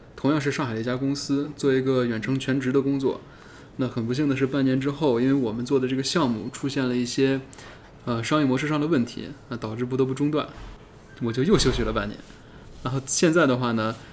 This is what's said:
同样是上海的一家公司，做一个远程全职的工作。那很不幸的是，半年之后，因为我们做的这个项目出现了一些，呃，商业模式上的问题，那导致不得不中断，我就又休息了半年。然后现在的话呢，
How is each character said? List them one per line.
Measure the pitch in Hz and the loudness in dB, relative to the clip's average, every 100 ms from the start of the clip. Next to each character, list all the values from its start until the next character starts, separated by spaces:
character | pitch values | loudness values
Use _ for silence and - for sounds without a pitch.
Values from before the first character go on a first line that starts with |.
| - | -16
同 | - 135 | -4 0
样 | 151 | 2
是 | 139 | 0
上 | 131 139 | -2 -4
海 | |
的 | 113 | -2
一 | |
家 | 113 127 | -2 -2
公 | 135 | -2
司， | 139 - 139 147 147 | -4 -2 -2 -2 -2
做 | 143 | 2
一 | 131 | 2
个 | 131 131 | 2 2
远 | 123 113 | 2 -2
程 | 107 135 | -2 -2
全 | 131 135 | 0 0
职 | 127 | 2
的 | 139 | 2
工 | 135 139 | 2 0
作。 | 135 - - - - - - - | 0 -2 -10 -20 -20 -20 -20 -6
那 | 127 | -4
很 | 123 113 | -2 -2
不 | |
幸 | 127 151 | 0 0
的 | 131 | 2
是， | 135 | 0
半 | 139 | 2
年 | 135 131 | 2 2
之 | 135 | 0
后， | 143 160 117 | 0 2 4
因 | 127 | 4
为 | |
我 | 139 120 | 2 2
们 | 110 123 | -2 0
做 | 139 | 2
的 | 127 | 2
这 | 131 | -2
个 | |
项 | 135 180 139 | 0 2 2
目 | 110 101 | 0 -4
出 | - 143 | -6 -4
现 | 139 131 | -2 0
了 | 123 | 0
一 | |
些， | 120 - 135 135 131 - - - - - | 0 2 2 2 -4 -16 -16 -20 -20 -12
呃， | - 120 | -4 -2
商 | 117 151 | 0 2
业 | 143 | 4
模 | 127 | 2
式 | 147 | 0
上 | 151 | 0
的 | 151 | 2
问 | 160 | 2
题， | 117 - - 147 - | 0 -4 -12 -14 -12
那 | 117 | -8
导 | 110 | -6
致 | 110 | -6
不 | 123 131 | -4 0
得 | |
不 | 131 | 0
中 | 131 147 | 0 0
断， | 151 143 - - - - - - - | -2 -4 -10 -16 -16 -20 -20 -20 -6
我 | 117 | -4
就 | 113 | 0
又 | 147 185 | 4 4
休 | 135 | 4
息 | 117 | 2
了 | 110 | 0
半 | 110 104 | -2 -4
年。 | - - - - - - - | -8 -14 -20 -20 -20 -20 -8
然 | 123 | -4
后 | 131 | -4
现 | 131 - 180 | -2 2 4
在 | 160 151 | 6 4
的 | 123 | 4
话 | 123 | 2
呢， | 113 110 117 - | 0 0 -4 -12